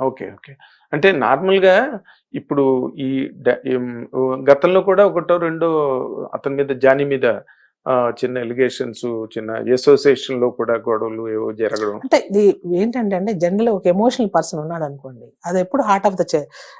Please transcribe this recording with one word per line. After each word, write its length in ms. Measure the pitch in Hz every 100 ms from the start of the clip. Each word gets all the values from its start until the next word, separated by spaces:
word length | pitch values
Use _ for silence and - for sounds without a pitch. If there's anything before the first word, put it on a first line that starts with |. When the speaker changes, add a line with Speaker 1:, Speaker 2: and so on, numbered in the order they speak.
Speaker 1:
ఓకే, 220 | 131 131 92
ఓకే. 320 | 92 - 139 - _ _
అంటే 180 | 147 196
నార్మల్గా 880 | 170 113 139 190 190 185 190 269 220 - _ _
ఇప్పుడు 600 | - - 143 135 131 127 -
ఈ 320 | 135 135 -
డ-, 280 | - 123 123 135
ఏం, 420 | 127 123 120 120 127
ఓ, 200 | 131 131
గతంలో 460 | 135 139 175 185
కూడా 260 | 185 190 202
ఒకటో 300 | 165 160 175
రెండో 300 | 170 160 165 156 143 131 131 - -
అతని 220 | - 139 139
మీద, 100 | 143
జానీ 380 | 127 131 139
మీద, 220 | 143 139 127 104 - _ _ _ -
ఆ, 240 | 127 120 113
చిన్న 140 | 123 127
ఎలిగేషన్స్, 680 | 117 120 127 - 127 113 123
చిన్న 460 | 113 110 113 110 113 110
అసోసియేషన్ 680 | 123 143 139 143 127 - 131
లో 80 | 123
కూడా 240 | - 117
గొడవలు 560 | 113 113 110 113 113 113
ఏవో 240 | 110 113
జరగడం. 420 | 107 107 107 107 104
Speaker 2:
అంటే 220 | 269 294
ఇది 440 | - 202 202 190 180 175
ఏంటంటే 400 | 220 247 214 185
అండి, 180 | 202
జనరల్ 360 | 185 175 202 226
ఒక 180 | 196 180
ఎమోషనల్ 420 | 180 233 254 214 165
పర్సన్ 240 | 156 160
ఉన్నాడు 240 | 156 170
అనుకోండి, 420 | 147 139 131 123 120 _ 175
అది 140 | 185
ఎప్పుడు 240 | 185 277
heart 240 | 214 196 208
of 140 | 185
the 40 | 170 156
చే-, 100 | 143 - -